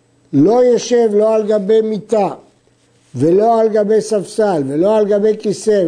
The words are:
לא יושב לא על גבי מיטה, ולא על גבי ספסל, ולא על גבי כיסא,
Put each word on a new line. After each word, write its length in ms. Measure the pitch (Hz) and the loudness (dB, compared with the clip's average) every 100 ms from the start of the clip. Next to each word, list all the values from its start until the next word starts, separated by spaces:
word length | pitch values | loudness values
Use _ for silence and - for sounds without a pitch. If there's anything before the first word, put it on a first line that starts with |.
| _ _ _ | _ _ _
לא 300 | 139 160 247 247 | 0 2 4 2
יושב 440 | 233 - 240 226 | 0 0 0 2
לא 220 | 208 214 220 | 2 0 0
על 120 | 208 | 0
גבי 340 | 214 196 220 | -2 0 0
מיטה, 480 | 220 214 - 214 180 131 - _ _ _ _ _ _ 123 | 0 -4 -4 -2 -2 -6 -18 _ _ _ _ _ _ -2
ולא 460 | 151 185 226 226 | 2 2 2 2
על 80 | 220 | 2
גבי 320 | 214 208 220 | 0 0 0
ספסל, 640 | 208 214 170 - 208 165 135 | 0 -6 -6 -4 -2 -2 -4
ולא 300 | 147 196 220 | -2 0 0
על 80 | 202 | 0
גבי 320 | 208 214 214 | 0 0 -2
כיסא, 440 | 214 185 220 208 | -4 -4 -2 0